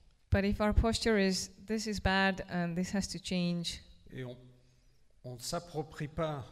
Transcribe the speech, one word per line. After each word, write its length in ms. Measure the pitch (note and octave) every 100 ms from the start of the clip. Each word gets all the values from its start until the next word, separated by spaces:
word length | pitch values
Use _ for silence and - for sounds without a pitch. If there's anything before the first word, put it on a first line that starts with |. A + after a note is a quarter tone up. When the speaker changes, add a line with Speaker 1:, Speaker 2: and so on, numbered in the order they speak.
| - _ _
Speaker 1:
But 120 | G3+
if 160 | G3 G#3
our 140 | G#3
posture 420 | G#3 A3+ A3+ A#3 A3
is, 320 | F#3+ F#3 - - -
"This 200 | A3 G#3+
is 140 | G3
bad 440 | F#3+ F#3+ G3 F#3 -
and 240 | F3+ E3+
this 180 | E3+ F3+
has 140 | G3+ F#3+
to 60 | F3
change," 580 | - F3+ F3 F3 E3+ - - - -
Speaker 2:
Et 140 | -
on, 120 | B2+ B2+ B2+ - _ _ _ _ _ _
on 120 | B2+
ne 40 | B2
s'approprie 680 | - F3 E3+ D3 D3+ - D3
pas 360 | - D#3+ D3 A2+